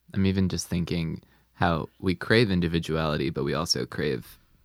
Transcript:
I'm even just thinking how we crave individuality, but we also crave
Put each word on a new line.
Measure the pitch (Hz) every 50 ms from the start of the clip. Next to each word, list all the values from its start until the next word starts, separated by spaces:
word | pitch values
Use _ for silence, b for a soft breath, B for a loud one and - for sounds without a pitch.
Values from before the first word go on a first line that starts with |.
| _ _ -
I'm | 101 98
even | 95 92 98 92 87
just | - 85 -
thinking | - 87 90 85 - 87 85 82 80 80 - - b b b b b b
how | - 101 87 85 76 - - _ -
we | - 95 85
crave | - - - 110 117 123 98
individuality, | 95 90 87 82 82 85 80 - 80 80 80 78 76 76 69 73
but | - - 69
we | 71 71
also | 71 80 - - 69 64
crave | - - - 73 73 65 60 - - - - _ _ _ _